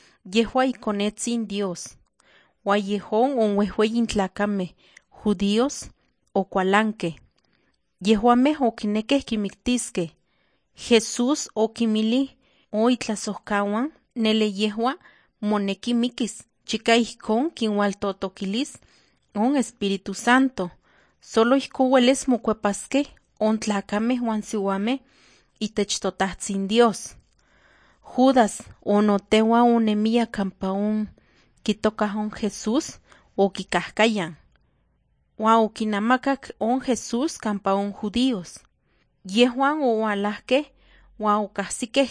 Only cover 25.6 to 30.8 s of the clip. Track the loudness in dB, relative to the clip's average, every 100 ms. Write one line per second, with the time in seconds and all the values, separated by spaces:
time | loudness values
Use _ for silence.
25.6 | -8 -4 -4 -4 -6 -2 -4 -4 -8 -6
26.6 | 0 4 4 2 -12 -20 _ _ _ _
27.6 | _ _ _ _ -8 4 6 6 4 0
28.6 | -16 -12 0 2 4 2 2 2 4 4
29.6 | 6 4 2 0 2 0 0 -4 -6 -4
30.6 | -4 -2